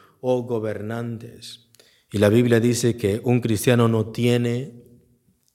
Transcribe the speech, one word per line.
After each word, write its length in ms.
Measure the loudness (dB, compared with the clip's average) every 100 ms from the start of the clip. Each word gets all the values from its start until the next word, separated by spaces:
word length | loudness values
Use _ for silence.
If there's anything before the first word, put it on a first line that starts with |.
| _ _
o 220 | -2 -2
gobernantes. 1300 | -2 -6 -4 -8 -8 -8 -10 -12 -14 -20 -20 -20 _ _ _ _ _
Y 100 | 2
la 100 | 4
Biblia 320 | 6 4 4
dice 340 | 2 0 -2 0
que 240 | -2 -2 0
un 160 | 0
cristiano 480 | 0 0 2 4 4
no 220 | 2 -2
tiene 720 | -2 0 0 0 -4 -8 -16 -20 -20 _ _ _ _ _